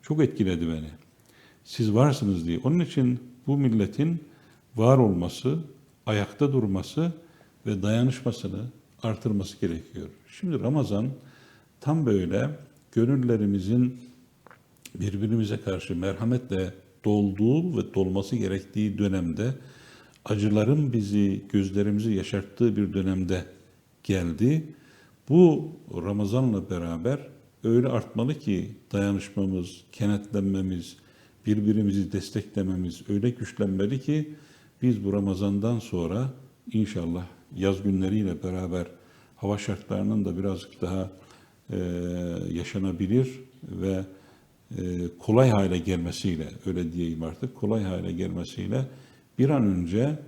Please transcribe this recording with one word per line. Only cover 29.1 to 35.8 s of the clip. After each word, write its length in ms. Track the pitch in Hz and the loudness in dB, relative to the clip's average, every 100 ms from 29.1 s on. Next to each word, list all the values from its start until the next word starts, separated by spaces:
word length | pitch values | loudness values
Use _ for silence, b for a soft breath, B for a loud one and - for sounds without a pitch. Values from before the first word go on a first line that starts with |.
| 98 - - 95 95 87 - - | 0 -4 -4 -2 -2 -4 -12 -20
kenetlenmemiz, 1040 | - 104 101 - 104 98 95 92 90 85 - b b b b - | -4 0 0 -2 -2 0 0 -2 -4 -8 -18 b b b b -2
birbirimizi 680 | 107 104 107 101 101 90 | 2 2 2 2 0 -2
desteklememiz 880 | 98 - 107 - 104 95 92 90 85 - | -4 -4 -6 -4 -4 -2 -2 -4 -8 -4
öyle 220 | 101 120 | 0 0
güçlenmeli 680 | 120 104 - 104 95 104 135 | -2 -10 -4 -2 0 0 0
ki 340 | 143 151 151 B B B B _ | 0 -2 -2 B B B B _
biz 220 | 123 110 | 0 2
bu 80 | 98 | 0
Ramazan'dan 640 | 101 98 92 101 101 110 | 0 0 0 0 0 0
sonra 560 | 117 | -2